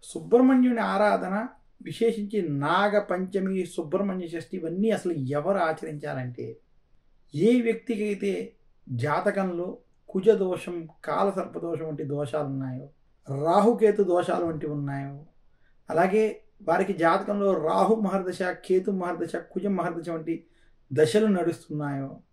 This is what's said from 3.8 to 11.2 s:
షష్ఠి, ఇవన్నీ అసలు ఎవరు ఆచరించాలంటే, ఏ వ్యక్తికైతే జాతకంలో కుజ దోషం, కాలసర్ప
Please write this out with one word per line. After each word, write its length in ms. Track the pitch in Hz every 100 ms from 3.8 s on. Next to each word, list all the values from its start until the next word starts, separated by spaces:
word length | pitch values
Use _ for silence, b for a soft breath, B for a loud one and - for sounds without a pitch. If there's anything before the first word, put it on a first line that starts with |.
| 160 180 202 185 170
షష్ఠి, 220 | 165 165 190
ఇవన్నీ 320 | 160 175 220 202
అసలు 160 | 185 160 127 143
ఎవరు 220 | 151 196 165
ఆచరించాలంటే, 800 | 156 160 147 147 139 123 120 120 - _ _ _ _ _ _ _
ఏ 180 | 147 196 247 233
వ్యక్తికైతే 680 | 226 - 214 214 196 202 180 196 _ _ _ - 120
జాతకంలో 640 | 143 156 202 196 190 170 180 - _ _ _
కుజ 160 | 190 190 202
దోషం, 320 | 190 175 - 175 165 - -
కాలసర్ప 480 | 180